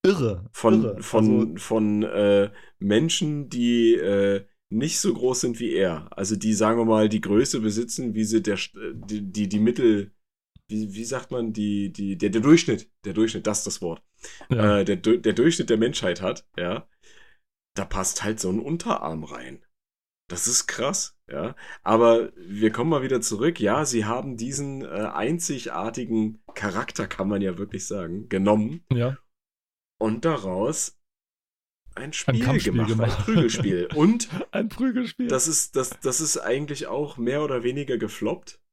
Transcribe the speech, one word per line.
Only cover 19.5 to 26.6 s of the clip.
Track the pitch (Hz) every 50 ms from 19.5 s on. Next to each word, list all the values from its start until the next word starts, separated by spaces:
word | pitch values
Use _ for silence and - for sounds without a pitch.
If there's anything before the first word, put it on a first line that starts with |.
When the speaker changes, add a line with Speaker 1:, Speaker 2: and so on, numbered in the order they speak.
| - - _ _ _ _ _ _ _ _ _ _ _ _ _ _
Speaker 2:
Das | 87 87 -
ist | 120 120 - - -
krass. | - - 117 143 - - - - _ _ _ -
Ja, | - 71 85 117 139 - - - - - _
aber | - 110 113 117 117 117 117 - - -
wir | - 87 90 101 104 107 110
kommen | 110 117 123 165
mal | 160 139
wieder | 127 127 131 120
zurück. | 110 - 110 101 123 165 170 -
Ja, | 107 98 113 143 156
sie | 139 123 113 104
haben | 104 117 127 139 139 123
diesen, | 110 117 131 139 139 143 139 135 135
äh, | 120
einzigartigen | 64 78 98 107 - - - 104 127 165 170 - - 143 127 - - 64 80 98 113 113 127 123 110 113 110 107 110 110 - _ - -
Charakter, | -